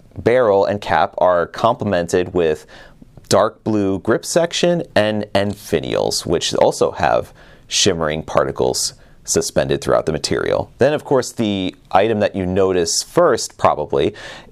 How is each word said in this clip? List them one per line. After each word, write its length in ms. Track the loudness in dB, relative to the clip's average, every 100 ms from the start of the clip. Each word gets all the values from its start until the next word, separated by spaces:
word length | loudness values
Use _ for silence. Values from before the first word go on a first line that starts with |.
| -20 -4
barrel 480 | 2 4 4 4
and 160 | 2 -2
cap 340 | 0 0 0 2
are 300 | 2 2 -2
complemented 840 | 0 0 0 -2 -2 0 0 0
with 320 | 0 0 0 -6 -20 -20 -20 -20 -16 0
dark 360 | 2 2 -2
blue 340 | -2 0 0 -2
grip 260 | -2 -2
section 600 | 0 -2 0 0 0 0 0
and 320 | 0 0 -2 -2
end 220 | -2 -2 -4
finials, 680 | -4 -4 -2 -2 0 -2
which 300 | -2 -2 0
also 380 | 2 2 2 -2
have 400 | 0 0 0 -2 -16 -20 -20 -6
shimmering 560 | 0 0 0 -2 -4
particles 720 | -2 0 0 0 -2 0 -6 -8 -20 -18
suspended 560 | -2 -2 0 -2 -2 -2
throughout 260 | 2 0 0
the 60 |
material. 580 | -4 -4 -4 -2 -4 -4 -2
Then, 140 | 0
of 120 | 0
course, 280 | -2 -2 -2
the 420 | -4 -2 -2 -4 -8 -2
item 300 | 0 2 0
that 160 | 0 -2
you 100 | -2
notice 560 | 0 2 2 0 -4
first, 560 | -2 2 2 0 -4 0
probably, 560 | 0 0 -2 0 0 -4 -18 -18 -16